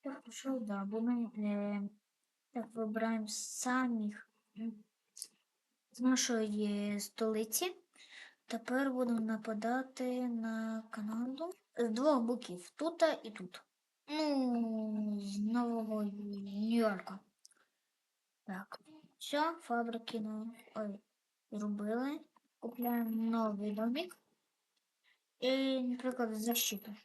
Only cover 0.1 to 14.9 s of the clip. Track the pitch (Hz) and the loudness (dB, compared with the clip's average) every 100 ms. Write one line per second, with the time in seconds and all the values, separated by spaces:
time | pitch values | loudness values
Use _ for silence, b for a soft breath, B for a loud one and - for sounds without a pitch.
0.1 | 277 - 226 262 262 214 202 196 220 233 | -8 -12 -8 -2 -2 0 -2 0 0 2
1.1 | 240 226 214 208 202 202 202 202 - _ | 2 0 0 0 2 0 0 -4 -8 _
2.1 | _ _ _ _ 254 220 226 220 220 226 | _ _ _ _ -6 -6 -2 -2 2 2
3.1 | 226 214 - - - 254 254 254 226 208 | 2 0 -4 -6 -4 2 4 4 2 0
4.1 | 208 - _ _ - 226 214 - _ _ | -4 -16 _ _ -8 -8 -8 -20 _ _
5.1 | - - _ _ _ _ _ _ - 254 | -12 -12 _ _ _ _ _ _ 0 2
6.1 | 254 - 226 214 208 208 208 208 202 202 | 4 4 2 2 2 2 2 0 -2 -4
7.1 | - 220 214 220 - 359 359 _ B B | -2 0 2 0 0 0 -2 _ B B
8.1 | B B B _ 226 233 254 277 254 240 | B B B _ -8 -2 2 2 2 2
9.1 | 233 220 220 220 214 226 254 262 - 254 | 2 2 0 -2 0 2 0 -2 -4 -2
10.1 | 254 247 233 226 226 220 220 220 - 208 | 0 0 -2 -2 -2 -2 -4 -6 -6 -2
11.1 | 226 247 269 339 370 _ - 233 220 294 | -2 -2 -4 -6 -8 _ 0 0 4 6
12.1 | 277 233 240 - 180 - - 311 330 320 | 6 4 0 -2 -8 -10 -4 -4 4 4
13.1 | - 220 208 180 - _ _ _ _ - | 4 -6 -10 -12 -14 _ _ _ _ -6
14.1 | 302 302 277 254 233 226 220 214 | 0 2 2 2 2 0 0 -2